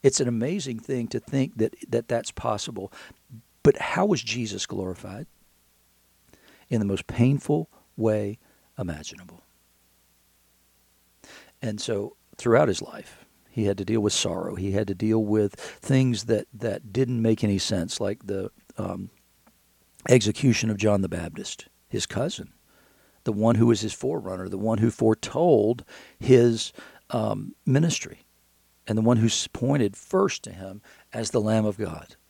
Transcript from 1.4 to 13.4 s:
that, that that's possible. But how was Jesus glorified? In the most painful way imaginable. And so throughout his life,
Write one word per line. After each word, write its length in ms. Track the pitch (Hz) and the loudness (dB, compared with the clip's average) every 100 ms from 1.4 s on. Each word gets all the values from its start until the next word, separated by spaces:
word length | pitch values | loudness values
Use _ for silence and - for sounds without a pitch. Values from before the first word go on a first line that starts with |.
| 131 - | -2 -2
that, 160 | 110 - - | -4 -4 -4
that 180 | 117 - | -4 -2
that's 220 | 117 113 | -6 -4
possible. 600 | - 120 107 - 110 98 - - - _ 117 _ _ | -6 -4 -4 -6 -10 -12 -14 -20 -20 _ -20 _ _
But 120 | 147 - | 2 2
how 280 | - - 208 | -4 0 0
was 160 | 160 | 0
Jesus 420 | 107 117 110 98 | -4 -6 -6 -6
glorified? 640 | - 98 92 90 95 101 165 _ _ _ _ _ _ _ _ _ _ _ _ _ _ | -8 -6 -8 -10 -12 -14 -16 _ _ _ _ _ _ _ _ _ _ _ _ _ _
In 80 | 117 | -2
the 80 | 101 | 0
most 200 | 95 - | -2 -4
painful 640 | - 123 139 - 151 160 _ _ - | 2 4 4 0 -2 -2 _ _ -2
way 420 | 110 107 104 110 _ _ _ - | 0 0 -4 -10 _ _ _ -8
imaginable. 640 | 92 76 76 - - 87 _ _ _ _ _ _ _ _ _ _ _ _ _ _ _ _ _ _ - - - _ | -8 -8 -14 -18 -20 -20 _ _ _ _ _ _ _ _ _ _ _ _ _ _ _ _ _ _ -20 -20 -20 _
And 180 | 120 104 | -8 -6
so 380 | - 101 104 - _ - | -4 -4 -6 -12 _ -4
throughout 320 | 120 117 147 | 4 6 4
his 120 | 90 | 0
life, 460 | - - - - _ _ | -6 -16 -20 -20 _ _